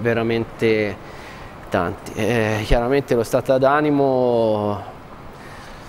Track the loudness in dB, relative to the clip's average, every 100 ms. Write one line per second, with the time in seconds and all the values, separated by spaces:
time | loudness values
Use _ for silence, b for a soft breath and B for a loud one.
0 | 0 0 0 0 -2 0 2 2 0 -4
1 | B B B B B B -4 -2 -2 -4
2 | -10 -2 0 2 2 0 2 2 4 0
3 | 2 0 2 0 2 4 4 4 4 4
4 | 4 4 4 4 2 2 0 -2 -8 -16
5 | -18 -18 -18 B B B B B